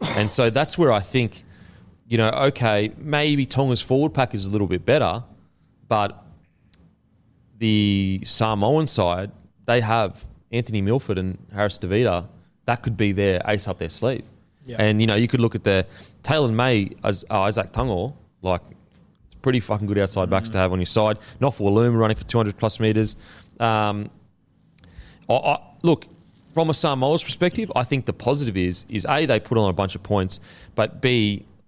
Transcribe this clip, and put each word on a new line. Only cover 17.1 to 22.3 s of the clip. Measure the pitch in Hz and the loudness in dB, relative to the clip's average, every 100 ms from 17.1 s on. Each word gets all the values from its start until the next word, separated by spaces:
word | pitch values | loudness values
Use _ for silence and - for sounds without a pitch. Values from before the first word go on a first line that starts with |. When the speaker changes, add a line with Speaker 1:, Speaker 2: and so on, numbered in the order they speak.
| 95 - | -4 -2
Speaker 1:
uh, | 107 | 0
Isaac | 98 107 - | 0 0 -4
Tungor, | 110 127 90 117 - _ _ | -2 -2 -2 -4 -8 _ _
like, | 92 87 - - _ - _ _ _ | -2 -2 -4 -20 _ -20 _ _ _
it's | - | -4
pretty | 131 127 | 0 0
fucking | - 104 104 | 0 -2 -2
good | 101 | -2
outside | 95 98 90 | -2 -2 0
backs | 95 113 | 0 -2
Speaker 3:
Mm. | |
Speaker 1:
to | 98 | 0
have | 92 | 0
on | 92 | 0
your | 90 | 0
side. | 110 107 107 - - | 0 0 0 -8 -4
Nofoaluma | 135 - 101 107 120 113 | -2 0 2 4 4 4
running | 107 107 | 2 0
for | |
two | - | -2